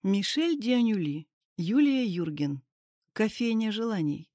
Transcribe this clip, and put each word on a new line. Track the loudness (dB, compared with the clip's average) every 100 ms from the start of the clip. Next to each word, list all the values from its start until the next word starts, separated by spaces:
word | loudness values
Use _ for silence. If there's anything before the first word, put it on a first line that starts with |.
| 2
Мишель | 0 0 0 0 0
Дианюли, | 2 2 2 0 -2 -4 -10 _ _ -6
Юлия | 0 4 4 4
Юрген. | 0 -2 -4 -2 -2 -4 _ _ _ _ _
Кофейня | -2 -2 0 0 0 -2
желаний. | -2 -4 -2 -2 -4 -10